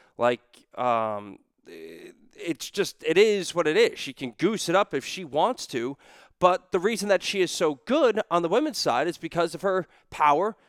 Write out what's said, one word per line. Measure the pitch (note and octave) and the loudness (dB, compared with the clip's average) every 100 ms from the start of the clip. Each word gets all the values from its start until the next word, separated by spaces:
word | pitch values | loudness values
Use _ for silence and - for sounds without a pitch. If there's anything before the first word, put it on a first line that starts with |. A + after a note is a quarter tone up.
| _ - | _ 0
Like, | A#2+ B2 _ - _ - | 0 0 _ -20 _ -4
um, | B2 A#2 A2 G#2 G2+ - _ _ - | 0 0 0 -4 -10 -18 _ _ -20
it's | E2 E2 E2+ - - _ - E3+ - - | -18 -16 -18 -20 -20 _ -12 -8 -6 -6
just, | - F#3 - | -4 -4 -4
it | D3+ D#3+ | 0 4
is | A3 G#3 E3+ | 6 4 -2
what | F3 D#3 | -2 0
it | E3+ | 2
is. | A#3 - | 2 0
She | C#3 | -12
can | B2+ C3 - | -10 -10 -2
goose | F3 G#3+ - | -2 0 0
it | F3+ | 0
up | G#3+ | 0
if | C#3 | -4
she | - - | -6 -12
wants | E3 C3+ G3 B3+ - | -6 -2 0 -2 -6
to, | A#2+ A#2+ - - - - - | -4 -4 -8 -18 -20 -20 2
but | F3+ F#3 - | 2 2 -2
the | F#3+ | 0
reason | F#3 G#3+ G3+ | 0 -2 0
that | F#3 | 0
she | - G3+ | 0 -2
is | E3+ | -2
so | - E3 C#3 | 0 -2 -2
good | - C#4+ C4 G#3 - | -2 2 2 2 0
on | F3 | 0
the | E3+ | 2
women's | G#3+ D#4 A3 | 0 0 -2
side | D#3+ A#2+ D#3+ | 0 0 0
is | - | -4
because | E3 E3+ E3+ F3 | -6 -2 -2 -2
of | |
her | G3 F#3 E3+ _ _ | -2 -2 -4 _ _
power | - D3+ D3 G#3 - | 2 4 4 2 -4